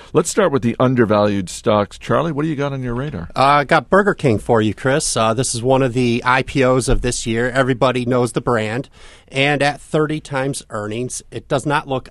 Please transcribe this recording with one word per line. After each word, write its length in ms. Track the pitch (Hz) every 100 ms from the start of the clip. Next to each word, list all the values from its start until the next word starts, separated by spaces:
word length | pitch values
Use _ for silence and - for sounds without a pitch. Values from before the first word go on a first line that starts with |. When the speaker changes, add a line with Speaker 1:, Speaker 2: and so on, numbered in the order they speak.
| -
Speaker 1:
Let's 180 | 147 165
start 220 | - 185
with 120 | 139
the 120 | 117 107
undervalued 720 | 127 127 107 104 104 101 87
stocks. 480 | - 113 107 101 -
Charlie, 360 | - 120 165
what 100 | 139
do 60 | 160
you 80 | 139
got 160 | 143
on 100 | 135
your 120 | 127 120
radar? 340 | 147 107 85
Speaker 2:
Uh, 100 | -
I 200 | 135 143
got 260 | 139 165 127
Burger 240 | 190 208
King 260 | - 147 104
for 220 | - 117
you, 120 | 110
Chris. 420 | 95 135 143 - 127
Uh, 180 | 113
this 220 | 113 120 120
is 80 |
one 180 | 123 131
of 120 | 135
the 280 | 120 123 120 123
I 180 | 127
P 220 | 131 139 127
Os 240 | 131 123
of 120 | 113
this 240 | 123 120 117
year. 240 | 113 123
Everybody 560 | 127 127 120 135 123 123
knows 280 | 127 123
the 80 | 151
brand. 480 | - 120 107 120 - - - - _
And 340 | 135 139 143
at 160 | 143 143
thirty 400 | - 156 151 156
times 460 | - 139 135 131 -
earnings, 540 | 110 104 107 123 - -
it 160 | 117 -
does 180 | 143 147
not 220 | 143 147
look 220 | 127 -